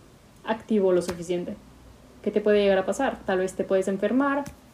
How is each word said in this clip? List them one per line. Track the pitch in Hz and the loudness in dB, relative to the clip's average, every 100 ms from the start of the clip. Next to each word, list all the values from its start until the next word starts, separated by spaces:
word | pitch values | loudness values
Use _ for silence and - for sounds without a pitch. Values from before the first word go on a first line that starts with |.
| - - - - | -20 -20 -20 -10
activo | - 220 - 214 190 | -6 -6 -2 2 4
lo | 180 | 2
suficiente. | 175 170 170 175 175 - - - - - - - | 0 -6 -6 -6 -6 -10 -16 -20 -20 -20 -20 -10
¿Qué | - | -4
te | 208 | 0
puede | 208 208 | 2 4
llegar | 202 190 | 4 2
a | 190 | 0
pasar? | 202 262 - | -2 -2 -4
Tal | - 190 | -2 -2
vez | 190 | -2
te | - | -4
puedes | 190 190 190 | 0 0 0
enfermar, | 196 208 247 285 285 285 - - | -2 0 0 0 -2 -4 -12 -20